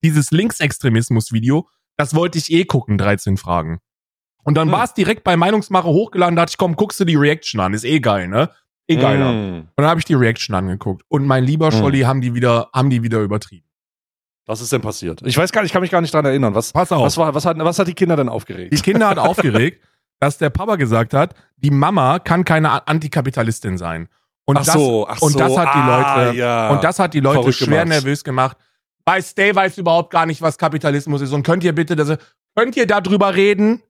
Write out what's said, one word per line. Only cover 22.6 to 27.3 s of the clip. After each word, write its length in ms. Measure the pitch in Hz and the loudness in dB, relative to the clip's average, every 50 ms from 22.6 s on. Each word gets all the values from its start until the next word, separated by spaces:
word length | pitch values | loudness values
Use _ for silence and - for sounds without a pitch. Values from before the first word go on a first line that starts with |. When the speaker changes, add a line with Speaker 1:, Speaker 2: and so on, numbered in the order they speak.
| 156 143 | 2 0
Speaker 1:
A-, 120 | 113 139 - | 0 -2 -2
Antikapitalistin 920 | - 156 160 151 147 - 160 127 135 127 - 117 113 113 - - 104 92 90 | -2 -4 -2 -2 -2 -4 -4 -4 -2 -2 -2 -2 -2 -4 -6 -6 -6 -6 -6
sein. 320 | 87 85 82 82 82 - _ _ _ _ _ _ _ | -6 -8 -8 -8 -10 -14 _ _ _ _ _ _ _
Und 140 | - 139 147 | 0 0 0
Speaker 2:
Ach 80 | 139 | 2
Speaker 1:
das, 80 | 160 165 | 2 2
Speaker 2:
so, 340 | 156 147 131 117 110 104 - | 2 2 2 2 0 -2 -2
ach 140 | 110 - | -4 0
Speaker 1:
und 180 | 160 151 147 139 | 0 0 2 2
das 140 | 139 139 131 | 2 2 2
Speaker 2:
so. 40 | 143 | 2
Speaker 1:
hat 140 | 139 135 139 | 2 2 2
die 60 | 143 | 2
Speaker 2:
Ah, 460 | 147 147 151 143 143 139 135 135 131 | 2 2 2 2 2 2 2 2 0
Speaker 1:
Leute, 120 | 120 120 123 | 0 0 0
Speaker 2:
ja. 320 | 120 120 120 117 117 110 | -2 0 0 0 0 2
Speaker 1:
und 120 | - - - | 0 2 2
das 160 | 160 180 - | 0 0 0
hat 140 | 190 170 151 | -2 0 0
die 80 | 151 | 0
Leute 180 | 135 135 | 2 2